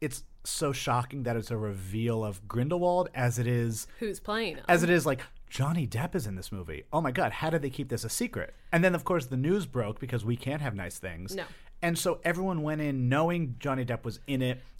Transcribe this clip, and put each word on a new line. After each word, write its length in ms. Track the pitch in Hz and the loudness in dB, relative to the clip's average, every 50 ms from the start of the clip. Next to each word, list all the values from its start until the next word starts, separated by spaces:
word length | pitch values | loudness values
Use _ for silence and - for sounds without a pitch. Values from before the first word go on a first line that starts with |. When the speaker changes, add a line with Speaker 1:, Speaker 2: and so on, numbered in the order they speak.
Speaker 1:
it's 220 | - 143 127 - - - - - - | -4 -4 -4 -6 -12 -14 -18 -14 -8
so 280 | - - - 160 143 135 | -6 -4 0 0 0 0
shocking 520 | 131 - - 123 123 120 127 - 143 127 | 0 0 2 2 2 2 -2 -4 -4 -2
that 120 | 120 117 | 0 0
it's 140 | 113 107 - | 0 -2 -2
a 60 | 120 | -4
reveal 680 | 110 107 107 101 95 92 95 101 110 113 117 117 113 110 | -2 -2 -2 -4 -4 -6 -4 -2 0 0 2 2 0 0
of 220 | 107 101 95 - | -2 -4 -6 -8
Grindelwald 600 | 101 - 120 123 147 175 175 175 180 175 180 180 180 - | -4 -2 0 0 2 2 2 2 4 4 4 2 0 0
as 240 | - 127 123 120 123 | 0 0 2 2 2
it 80 | 120 | 2
is 400 | 120 123 120 117 117 113 110 - - - - | 2 2 2 2 2 0 -2 -6 -10 -8 -6
Speaker 2:
Who's 220 | 240 214 190 - | -4 -4 -4 -4
playing 360 | - - 208 220 226 196 - | -4 -2 -2 0 0 -2 -4
him. 80 | - - - | -2 4 6
Speaker 1:
as 140 | 175 175 165 | 6 6 8
it 80 | 170 | 8
is, 160 | 175 170 139 | 6 6 6
like, 160 | 151 135 131 - - - - - - | 4 0 0 -2 -10 -14 -16 -16 -8
Johnny 380 | - - 135 143 170 170 147 | -2 0 0 2 2 2 0
Depp 280 | 104 - 110 143 180 - | 0 0 -2 -2 0 0
is 120 | 190 120 | -2 -2
in 100 | 107 95 | -2 -4
this 160 | 92 92 - - | -6 -6 -8 -8
movie. 320 | 98 87 78 80 71 - - - | -8 -6 -6 -8 -10 -8 -2 -2
Oh 80 | 151 | 0
my 100 | 143 139 | 0 2
God, 220 | 123 180 180 113 - | 2 2 2 2 0
how 180 | - - 160 | 0 -2 0
did 120 | 160 165 143 | 2 2 0
they 80 | 139 | 0
keep 180 | 127 - 143 127 | -4 -4 -6 -4
this 160 | - - - | -4 -4 -4
a 40 | 113 | -2
secret? 460 | - - 240 - - 104 85 - - - - - - | -2 -2 -2 -2 -2 -4 -6 -6 -10 -16 -6 0 4
And 120 | 165 165 | 6 6
then, 100 | 185 175 | 6 4
of 100 | 170 - | 4 2
course, 220 | - 185 170 131 | 2 2 2 2
the 100 | 123 131 | 0 -2
news 300 | 127 131 151 185 208 175 | 0 2 4 2 2 2
broke 320 | 135 - 127 113 101 110 - | -2 -2 -2 0 -2 -2 -6
because 260 | - - 127 117 101 | -6 -2 -2 -2 0
we 120 | 113 120 | 0 -2
can't 260 | 117 - 135 143 160 151 | 0 0 -4 -4 -2 -2
have 120 | 135 104 | -2 -2
nice 220 | 98 90 87 - - | -4 -4 -6 -8 -8
things. 360 | - 92 87 82 90 - - | -8 -8 -8 -6 -8 -8 -6
Speaker 2:
No. 100 | 196 180 - - - - - - - - | -8 -8 -8 -12 -16 -18 -18 -10 -2 0
Speaker 1:
And 160 | 170 170 165 | 0 0 2
so 220 | - 185 160 - - | 2 0 0 2 0
everyone 380 | 165 165 170 190 190 180 160 151 | 0 0 0 0 0 0 0 0
went 180 | 151 156 156 | 0 0 0
in 280 | 151 147 139 131 127 123 | 0 0 0 2 2 4
knowing 480 | 131 147 160 170 175 175 165 131 120 - | 4 4 4 4 2 2 0 -2 -2 -4
Johnny 260 | - 143 135 131 127 | -2 -2 0 0 0
Depp 200 | 123 120 117 - | -2 -2 -4 -4
was 160 | 120 104 - - | -6 -8 -8 -4
in 160 | - 139 131 131 | -2 0 2 2
it. 180 | 127 127 127 - - - - | 2 0 -2 -6 -16 -12 -4